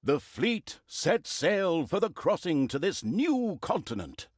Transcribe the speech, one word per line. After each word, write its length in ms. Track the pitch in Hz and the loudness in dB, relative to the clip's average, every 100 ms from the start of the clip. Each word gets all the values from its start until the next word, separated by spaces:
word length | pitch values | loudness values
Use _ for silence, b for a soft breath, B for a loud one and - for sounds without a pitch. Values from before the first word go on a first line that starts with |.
The 200 | 110 139 | 0 0
fleet 600 | - - 202 233 - - _ | -2 -2 0 0 -4 -18 _
set 400 | - - 233 - | -4 0 0 0
sail 580 | - 147 202 196 165 | 0 2 2 2 2
for 140 | 127 185 | 0 0
the 100 | 214 | 0
crossing 600 | - - 208 180 151 135 | 0 0 0 2 2 2
to 100 | 139 | 2
this 240 | 175 170 | 0 -2
new 560 | 107 170 320 269 233 185 | -2 2 2 2 0 -4
continent 680 | - 220 - 110 87 - - | -2 -2 -2 -6 -6 -10 -16